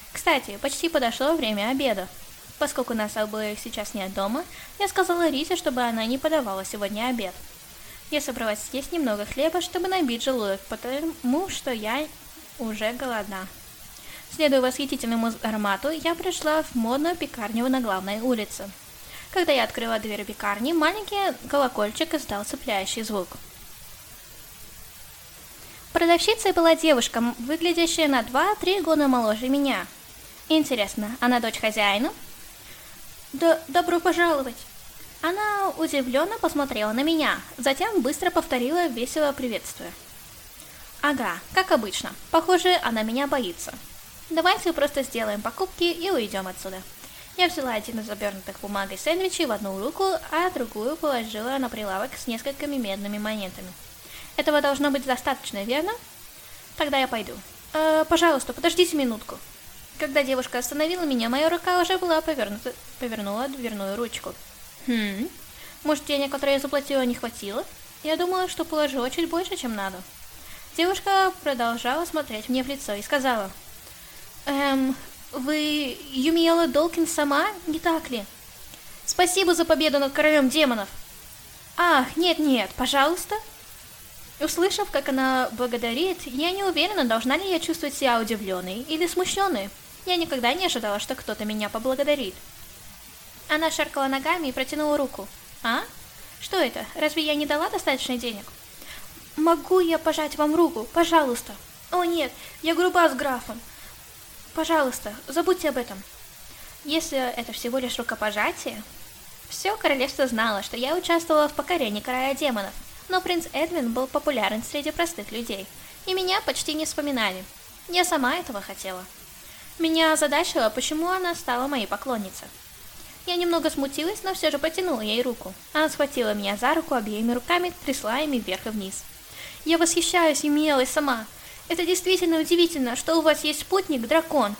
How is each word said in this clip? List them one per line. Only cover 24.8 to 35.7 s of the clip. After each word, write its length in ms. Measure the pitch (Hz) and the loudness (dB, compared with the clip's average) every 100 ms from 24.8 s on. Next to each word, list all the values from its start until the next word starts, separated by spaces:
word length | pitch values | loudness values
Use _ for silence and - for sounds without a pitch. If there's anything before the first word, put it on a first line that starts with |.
| - - - - - - - - - - - | -18 -18 -18 -18 -20 -20 -20 -18 -18 -18 -2
Продавщицей 580 | - 339 339 - - 392 | 2 6 6 4 2 2
была 240 | 359 330 320 | 4 6 6
девушка, 440 | 320 254 - 226 | 6 4 4 0
м, 160 | 233 - | -2 -2
выглядящая 680 | 240 320 339 330 330 330 302 | -4 0 2 2 2 4 4
на 160 | 262 | 2
два-три 580 | 226 262 370 415 359 392 | 2 2 2 2 2 2
года 260 | 320 302 277 | 4 4 4
моложе 420 | 247 220 220 254 | 4 2 0 0
меня. 360 | 277 277 202 180 - - - - - - | 2 2 0 -4 -12 -20 -20 -20 -20 2
Интересно, 680 | 311 294 240 196 - 208 254 | 4 4 2 0 -2 -6 0
она 200 | 247 247 | 4 4
дочь 200 | 226 - | 2 0
хозяина? 520 | 220 214 202 202 311 - - - - - - - - - - - - | 0 4 4 4 2 -2 -12 -16 -16 -18 -18 -18 -18 -18 -18 -18 -12
"Д-, 280 | 269 339 320 - | 2 4 4 2
добро 320 | 339 349 339 | 0 2 2
пожаловать!" 560 | 359 339 339 294 254 233 - - - - - - | 2 4 4 4 0 -6 -14 -18 -18 -18 -18 -4
Она 520 | 320 392 427 403 381 | -2 0 0 2 0